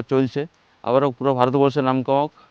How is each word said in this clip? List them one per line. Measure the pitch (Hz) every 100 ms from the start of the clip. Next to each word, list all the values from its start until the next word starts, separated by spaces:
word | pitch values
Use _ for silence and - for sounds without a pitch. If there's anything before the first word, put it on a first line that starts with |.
| 120
চলছে, | 135 131 143 156 _ _ _ 110
আবারও | 127 139 120
পুরো | 139 127
ভারতবর্ষের | 127 139 139 139 131
নাম | 131 123
কামাক। | 135 151 _ _